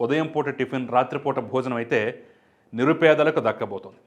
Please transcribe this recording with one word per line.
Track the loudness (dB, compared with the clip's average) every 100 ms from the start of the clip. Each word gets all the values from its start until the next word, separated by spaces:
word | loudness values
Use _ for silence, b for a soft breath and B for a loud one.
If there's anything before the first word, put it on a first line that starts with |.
ఉదయం | -2 0 -2
పూట | -4 -4
టిఫిన్, | -4 -4 -4 0
రాత్రిపూట | 0 0 -2 -2 -4
భోజనం | -2 -4 -2 -4
అయితే | -2 -2 -2 -6 b b b b b
నిరుపేదలకు | 0 2 4 6 6 4 2
దక్కబోతోంది. | 0 -2 -6 -8 -12 -20